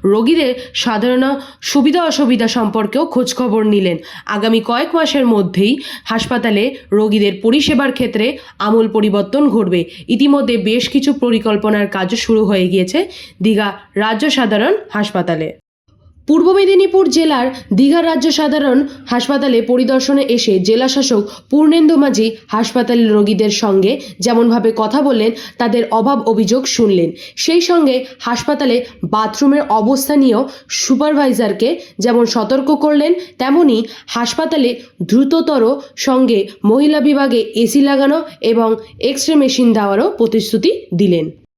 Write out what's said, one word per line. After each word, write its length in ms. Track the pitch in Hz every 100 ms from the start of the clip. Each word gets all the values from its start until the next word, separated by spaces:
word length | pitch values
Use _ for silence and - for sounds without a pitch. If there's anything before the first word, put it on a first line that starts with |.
| 196
রোগীদের 460 | 214 233 330 269 247 - -
সাধারণ 400 | 233 214 240 254 269 277 - -
সুবিধা 400 | - 285 277 339
অসুবিধা 440 | 330 311 262 247 226
সম্পর্কেও 560 | 247 214 220 208 254 320
খোঁজখবর 580 | 254 247 - 247 220 214
নিলেন। 320 | 202 185 165 - - -
আগামী 340 | 208 220 226 220
কয়েক 200 | 240 330 330
মাসের 300 | 311 285 247
মধ্যেই 480 | 214 175 180 202 269 - - -
হাসপাতালে 580 | 226 - 240 233 202 247 269 -
রোগীদের 420 | 202 214 214 202 190
পরিষেবার 500 | 226 285 285 277 269
ক্ষেত্রে 340 | 262 254 233 233 285 - _
আমূল 280 | 208 226 220 220
পরিবর্তন 480 | 208 202 196 277 294
ঘটবে। 320 | 226 185 180 170 - -
ইতিমধ্যে 480 | 254 277 285 254 233
বেশ 260 | 185 233 240
কিছু 220 | 277 269 285
পরিকল্পনার 640 | 240 226 220 208 214 214 202 190
কাজ 140 | 185 233
শুরু 260 | - 220 208
হয়ে 220 | 196 180
গিয়েছে 320 | 190 180 302 381 - - _
দীঘা 240 | 196 214 208 185 - 196
রাজ্য 280 | 214 220 302
সাধারণ 440 | 262 226 208 262 415 - 208
হাসপাতালে। 540 | 208 185 175 160 156 - _ _ _ _ - _ -
পূর্ব 200 | 311 339 381
মেদিনীপুর 480 | 381 381 381 381 339 320
জেলার 320 | 320 269 254 262 -
দীঘা 280 | 196 277 339
রাজ্য 260 | 330 320 311
সাধারণ 460 | 302 302 302 285 262 277 - -
হাসপাতালে 500 | 240 240 277 277 233
পরিদর্শনে 640 | 226 247 240 262 262 277 262 240
এসে 180 | 226 190
জেলা 280 | 185 226 262
শাসক 340 | 277 269 220 202 - _
পূর্ণেন্দু 460 | 285 311 330 311 320
মাঝি 300 | 285 202 220 220 -
হাসপাতালের 640 | 214 226 254 240 240 220
রোগীদের 420 | 214 208 202 214 208
সঙ্গে 300 | 214 190 190 277 - -
যেমনভাবে 500 | 185 233 233 233 220 226
কথা 180 | 214 269
বললেন, 300 | 285 233 220 233 - -
তাদের 260 | 240 220 -
অভাব 260 | 226 226 285 226
অভিযোগ 300 | 220 196 254 262
শুনলেন। 420 | - 220 185 165 - - -
সেই 260 | - 339
সঙ্গে 340 | 339 339 294 254 262 -
হাসপাতালে 560 | 240 240 - 294 269 240 247 - 170
বাথরুমের 500 | 214 220 - 285 285 285 220
অবস্থা 340 | 214 269 269 294
নিয়েও 260 | 269 220 269 - _ -
সুপারভাইজারকে 880 | - 269 302 294 277 214 220 196 233 339 - -
যেমন 240 | 220 233 233
সতর্ক 440 | 233 214 269 269 294
করলেন, 360 | 302 294 302 359 - -
তেমনি 400 | 254 302 320 220 220 - -
হাসপাতালে 640 | 233 233 - 320 320 247 240 - _
দ্রুততর 600 | 175 233 277 330 330 277 226 277 - - -
সঙ্গে 340 | 254 262 214 196 - 208
মহিলা 340 | 247 294 302
বিভাগে 400 | 277 285 277 233 220 220
এসি 260 | 233 285
লাগানো 360 | 277 269 277 311 311 -
এবং 280 | 226 233 226 220 - - 254
এক্স-রে 260 | 269 - 311
মেশিন 320 | 262 269 240
দেওয়ারও 320 | 220 202 196 349 -
প্রতিশ্রুতি 540 | 226 220 214 220 339 - - 175
দিলেন। 260 | 196 170 160 - _